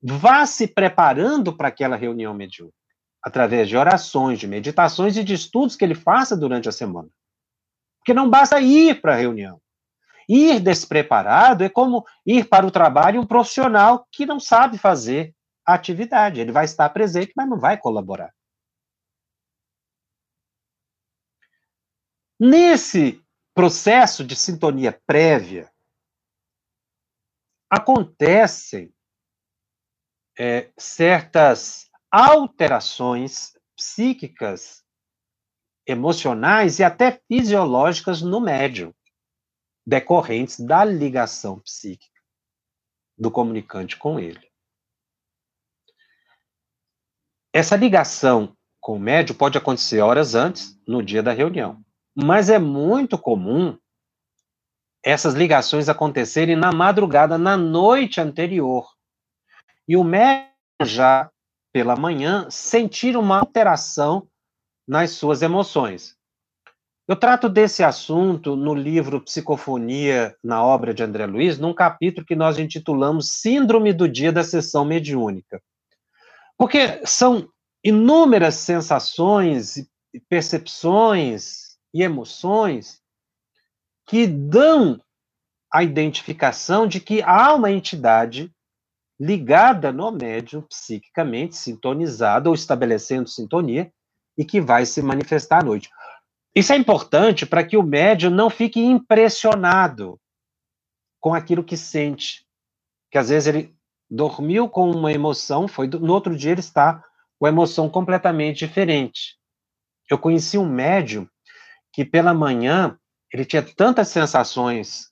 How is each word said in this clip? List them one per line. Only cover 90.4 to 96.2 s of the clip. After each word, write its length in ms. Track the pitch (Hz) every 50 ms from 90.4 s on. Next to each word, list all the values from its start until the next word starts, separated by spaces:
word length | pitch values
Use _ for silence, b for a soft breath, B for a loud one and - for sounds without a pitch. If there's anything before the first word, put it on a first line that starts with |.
| 120 123 - 156
psiquicamente, 920 | 147 _ - - - - 110 104 _ _ _ 175 165 143 117 117 147 170 165
sintonizada 920 | - - 127 113 110 - 131 135 151 170 160 123 107 117 107 104 120 139 165
ou 60 | 165
estabelecendo 720 | 151 - - 139 123 127 117 113 107 - - 135 131 123 -
sintonia, 640 | - - 113 104 - 175 175 131 113 143 185 175 _ _ _ _ _ _ _ _ _
e 80 | - 151
que 160 | - - 202
vai 240 | 165 123 120 120 123
se 160 | 120 - -
manifestar 600 | 143 135 131 139 147 - - 147 135 - 156 170
à 40 | 175
noite. 240 | 127 104 104 - - B B B B B B